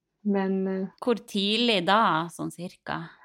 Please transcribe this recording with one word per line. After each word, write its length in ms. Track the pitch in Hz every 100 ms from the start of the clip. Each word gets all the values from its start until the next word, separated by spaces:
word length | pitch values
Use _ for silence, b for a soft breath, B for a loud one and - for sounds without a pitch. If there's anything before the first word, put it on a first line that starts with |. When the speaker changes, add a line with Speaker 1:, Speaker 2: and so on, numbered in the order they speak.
| _ _
Speaker 1:
men, 420 | 208 196 190 190 190
eh, 180 | 190 196 -
Speaker 2:
Hvor 120 | 247 233 -
tidlig 600 | 208 196 220 240 202 180
da, 400 | 208 208 160 170
sånn 240 | - 160
cirka? 560 | - 180 - - 151 165 -